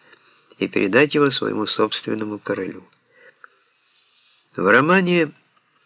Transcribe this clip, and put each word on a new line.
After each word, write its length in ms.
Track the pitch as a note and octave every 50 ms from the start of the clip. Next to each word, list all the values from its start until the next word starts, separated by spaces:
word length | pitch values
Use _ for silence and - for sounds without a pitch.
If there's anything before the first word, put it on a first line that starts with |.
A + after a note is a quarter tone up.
| - _ - - _ _ _ _ _ - - -
и 100 | G2 F#2
передать 440 | - G#2 G#2 F#2+ G2+ B2+ D3+ C#3+ -
его 160 | D3+ C#3+ C#3
своему 360 | C3+ - A2 G#2 G#2 G#2+ G#2+
собственному 760 | - - - A2 A2 - - - A2+ A2 A2 G#2+ G#2+ G#2+ G#2
королю. 460 | - - G2+ G2+ F#2 F2+ - F2+ F#2 _ _ _ _ _ _ _ - - - _ - - _ _ _ _ _ _ _ _ _ _ _ _ _ _ _ _ _ _ _ _ _
В 100 | - F2+
романе 680 | G2 G#2+ B2+ C#3+ E3 F3+ F#3+ F3+ F3+ F3 E3+ D#3+ D3 - _ _ _ _ _ _ _ _ _ _